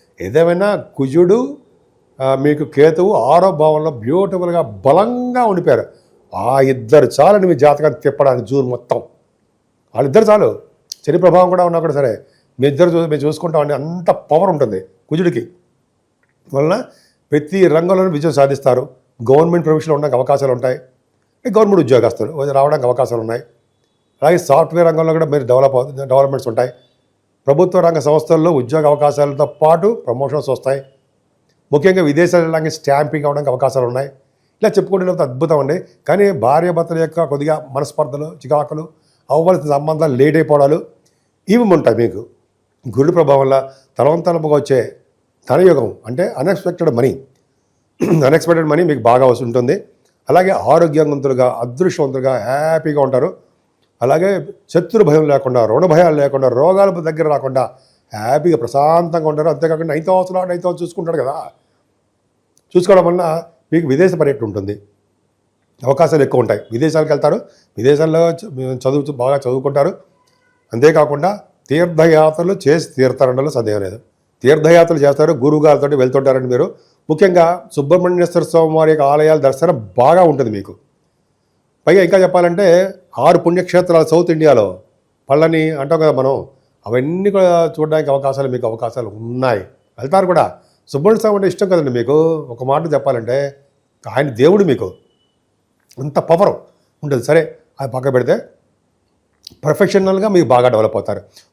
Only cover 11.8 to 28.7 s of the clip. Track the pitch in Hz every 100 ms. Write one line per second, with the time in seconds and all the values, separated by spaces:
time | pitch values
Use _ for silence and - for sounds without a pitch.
11.8 | 160 143 131 101 - _ _ - 139 139
12.8 | 175 165 165 151 147 151 170 156 147 135
13.8 | 156 180 175 - - 151 190 151 120 92
14.8 | - _ - 156 175 123 - _ _ _
15.8 | _ _ _ _ _ _ - 139 156 220
16.8 | - _ _ _ - 151 147 190 170 156
17.8 | 175 190 190 147 160 139 139 135 131 123
18.8 | 143 _ _ - 117 143 170 175 156 156
19.8 | 156 147 147 127 135 139 135 123 127 127
20.8 | - _ _ _ _ _ 247 208 202 190
21.8 | 120 123 107 - 107 156 143 135 147 139
22.8 | 123 123 123 120 110 120 - _ _ _
23.8 | _ _ _ - 143 175 175 143 156 165
24.8 | 165 160 160 160 151 147 123 127 135 120
25.8 | 143 135 135 131 139 131 120 113 127 -
26.8 | _ _ _ _ _ _ 135 147 180 185
27.8 | 170 160 135 151 151 160 165 143 120